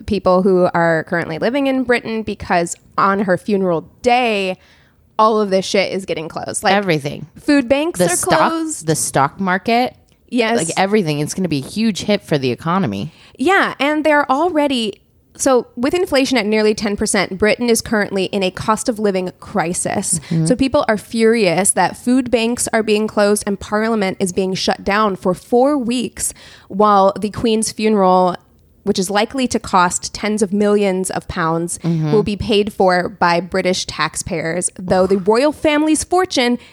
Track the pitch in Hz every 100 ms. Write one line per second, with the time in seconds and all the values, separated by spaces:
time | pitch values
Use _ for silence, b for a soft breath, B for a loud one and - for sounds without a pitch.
0 | - 196 185 185 190 180 180 175 170 165
1 | - 170 - 160 208 277 277 262 240 240
2 | - 220 214 202 - 180 170 - _ -
3 | 196 196 190 180 - 202 185 160 - _
4 | 247 240 240 208 190 185 b b b b
5 | _ - 220 214 208 190 185 202 180 190
6 | 190 156 160 - - - 208 202 196 156
7 | 139 - 151 - - 285 240 277 320 -
8 | 339 359 370 320 320 330 320 302 156 151
9 | - - - - 196 185 233 233 254 -
10 | _ _ - 247 226 233 165 160 196 214
11 | 160 147 147 - 180 147 131 202 226 175
12 | - 202 - 147 127 117 165 185 151 98
13 | 147 B B B 269 381 - - 277 302
14 | 302 294 277 262 349 302 294 254 220 -
15 | _ _ _ - 277 254 - - 262 359
16 | 370 269 269 262 208 220 214 220 208 202
17 | 220 208 175 185 214 - 240 226 - 214
18 | 202 196 190 202 185 - - 214 - 208
19 | 214 190 180 - - 202 165 180 - -
20 | 185 160 - 165 160 233 262 294 - 214
21 | - 226 220 233 190 165 196 - 175 -
22 | - 254 247 233 226 240 - 226 220 208
23 | 214 - 202 208 - 202 - 208 220 226
24 | 190 - 190 180 190 185 - 196 190 202
25 | 214 185 190 180 - 240 269 294 233 247
26 | - - - - B B B 190 214 202
27 | 190 196 208 - 233 220 214 - 214 214
28 | 185 185 180 175 _ _ _ _ 196 202
29 | 180 202 233 277 247 214 - - 180 -
30 | - - 208 214 202 202 208 208 202 185
31 | 185 - - - 160 165 175 - 165 165
32 | 156 147 165 202 208 202 208 - 190 180
33 | 175 - 175 175 175 190 180 185 - -
34 | 156 - - 175 165 170 170 - 185 190
35 | 185 196 185 226 294 - 311 302 311 302
36 | - 359 370 294 240 240 B